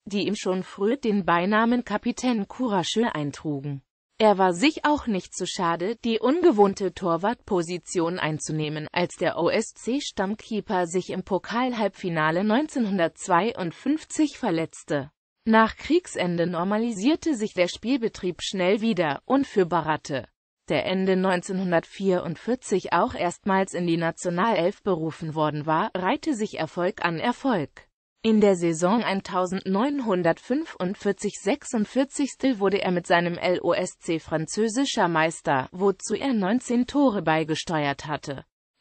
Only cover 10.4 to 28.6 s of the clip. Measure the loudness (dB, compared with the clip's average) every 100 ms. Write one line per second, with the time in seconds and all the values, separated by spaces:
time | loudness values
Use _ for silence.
10.4 | -6 -6 -2 -2 0 -2 -4 -6 -2 -4
11.4 | -2 -4 -2 0 -2 -2 -4 0 2 2
12.4 | 2 2 0 -2 -2 0 0 -2 0 2
13.4 | 2 -2 -6 -4 -2 -2 -2 0 0 0
14.4 | -2 -2 -2 -8 -4 -4 -4 _ _ _
15.4 | 4 6 6 2 0 0 0 -2 0 0
16.4 | 0 0 0 0 -2 0 0 2 0 -2
17.4 | -2 0 0 0 -2 0 -2 -4 -6 -4
18.4 | -6 0 2 2 2 0 0 -2 0 0
19.4 | 2 2 2 2 0 -2 -4 -6 -6 _
20.4 | _ _ -2 0 0 0 2 2 2 0
21.4 | -2 -4 2 2 0 -2 0 0 0 -6
22.4 | -4 -4 0 -2 0 0 0 0 -4 -2
23.4 | 0 0 0 -2 0 0 0 -4 -4 0
24.4 | 2 2 0 0 -2 -2 -2 -6 -6 0
25.4 | 0 0 0 0 0 -2 -2 -2 -2 -4
26.4 | -4 -4 -6 -2 -2 0 -2 -2 -2 -2
27.4 | 0 0 -2 -10 -20 _ _ _ 2 6
28.4 | 6 4